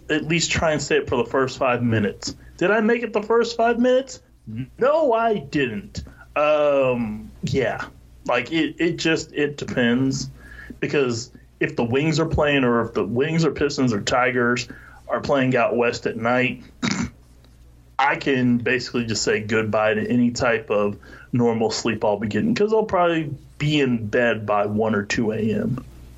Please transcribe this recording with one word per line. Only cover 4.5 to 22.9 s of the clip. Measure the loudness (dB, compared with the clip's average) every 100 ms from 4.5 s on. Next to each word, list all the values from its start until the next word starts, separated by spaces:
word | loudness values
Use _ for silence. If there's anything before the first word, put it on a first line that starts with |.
| -12 -10 -2
No, | 0 2 2
I | 2 0 -2
didn't. | -2 -2 -2 -4 -10 -12 -14 -16 -6 0
Um, | 2 4 4 4 2 2 -2 -6 -12 -10
yeah. | -4 -2 -2 -4 -8 -16 -20 -10 -2
Like, | -2 0
it, | -2 -2 -2
it | -2 0
just, | 0 0 -2
it | -4 -4 -4
depends. | -6 0 2 2 0 -2 -6 -12 -20 -18 -18 -8
Because | -2 0 0 -2 -6 -16 -16 -6
if | -4 -2
the |
Wings | 0 0 2 2
are | 0
playing | 2 2 2
or | 2 2
if | 0
the | -2
Wings | -2 0 0 0
or | 0
Pistons | 0 -2 0 0
or | 0
Tigers | 0 2 2 2 2 0 -4 -12 -20 -18 -6
are | -4
playing | 0 2 2 2
out | 2 2
west | 0 0 -4
at | -2
night, | 0 2 0 -4 -14 -6
<clears throat> | -4 -2 -6 -10 -20 -20 -20 -20 -20 -20 -10 -2
I | 0 0
can | 0 2 4 2
basically | 2 -2 -2 -4 -2
just | -2
say | 0 0
goodbye | 0 0 0 2 2 2
to | 2
any | 2 2
type | 2 0 0 0
of | 0 0 -4 -14 -20 -4
normal | 0 2 2 0
sleep | -2 -4 0 0
I'll | 0
be | 0
getting, | 0 0 2
'cause | 2
I'll | 2
probably | 2